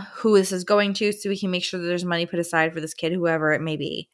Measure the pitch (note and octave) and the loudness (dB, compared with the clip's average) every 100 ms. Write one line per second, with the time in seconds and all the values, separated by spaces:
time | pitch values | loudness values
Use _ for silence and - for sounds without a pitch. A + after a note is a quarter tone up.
0 | G3 - A3 G3+ F#3+ F#3 F3 G#3 G3+ G3 | -4 -2 6 6 4 -2 2 4 4 0
1 | G#3 G3+ G3+ G3 F#3+ F3+ F3 F#3 E3+ F3 | -2 -2 -4 -2 -2 -2 -4 -4 -2 -2
2 | F3+ E3+ E3+ E3+ E3+ E3 D#3+ E3 D#3 - | 0 -2 -2 -2 0 0 0 -2 -10 -4
3 | D#3+ F3+ E3+ D#3+ D#3 D3+ D#3+ D3+ C#3+ - | -2 0 0 2 2 0 -2 -4 -6 -8
4 | - | -6